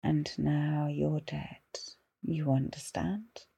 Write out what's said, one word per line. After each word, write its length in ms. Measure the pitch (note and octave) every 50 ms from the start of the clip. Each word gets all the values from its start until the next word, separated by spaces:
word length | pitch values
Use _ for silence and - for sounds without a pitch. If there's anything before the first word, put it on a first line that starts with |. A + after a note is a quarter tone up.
| -
And 280 | D3+ D#3 D3+ D3+ - -
now 500 | - D3 D3 D3+ D3 D3 D3+ D3+ D3+ D3
you're 340 | D3 D3 C#3+ D3 D3+ D#3 D3+
dead. 380 | D#3 - D3+ D3 - - - - _ _ - - - - - _ _ _ _ _ -
You 300 | - E3 D#3 D3+ C#3+ C3+
understand? 920 | C3 C3+ - - - - - - - D#3 E3+ G3 G#3 A3 - _ - - _ _